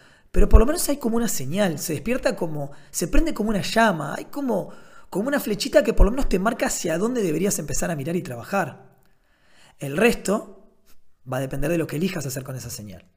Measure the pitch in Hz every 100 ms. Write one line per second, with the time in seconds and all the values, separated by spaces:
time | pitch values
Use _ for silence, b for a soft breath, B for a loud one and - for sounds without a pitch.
0 | B B B - 208 214 233 349 - 285
1 | 226 233 233 - 131 185 196 151 - 143
2 | 220 254 302 302 165 151 143 B B -
3 | 180 294 320 - 214 202 - 220 226 165
4 | 143 - - 285 269 196 147 B B B
5 | B 175 247 285 233 202 247 311 254 -
6 | 190 262 - 185 208 240 262 - 170 165
7 | 220 254 185 156 196 - 151 - 175 156
8 | 139 175 - 117 - 196 151 - - _
9 | _ b b b b b b - 143 147
10 | 233 - - 208 - - - _ _ -
11 | - - 127 131 135 139 147 170 147 151
12 | 185 165 131 131 - 131 120 - 104 87
13 | -